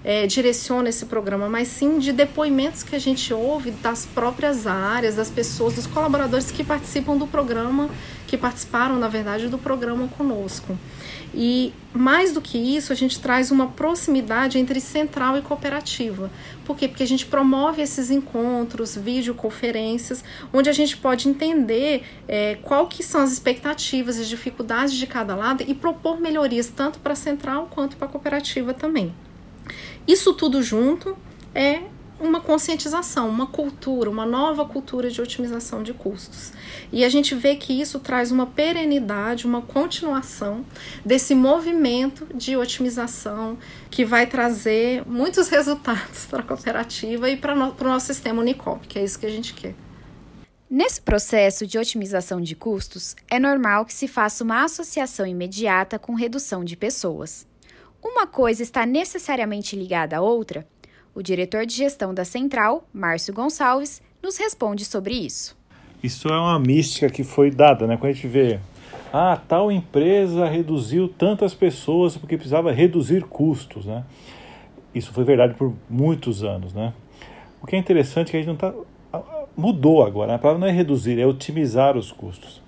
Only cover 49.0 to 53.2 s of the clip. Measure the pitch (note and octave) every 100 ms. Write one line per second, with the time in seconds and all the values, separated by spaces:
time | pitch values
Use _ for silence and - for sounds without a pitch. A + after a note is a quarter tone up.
49 | G3 - G#3+ G#3+ A#3 - - F#3+ - -
50 | - - - - - _ _ C4+ A4+ -
51 | - G#3 - A3 G3 G3 G#3 A3+ A#3 A3+
52 | G3 F#3+ F3+ F3+ E3+ D#3+ A3+ G3 - F#3
53 | - -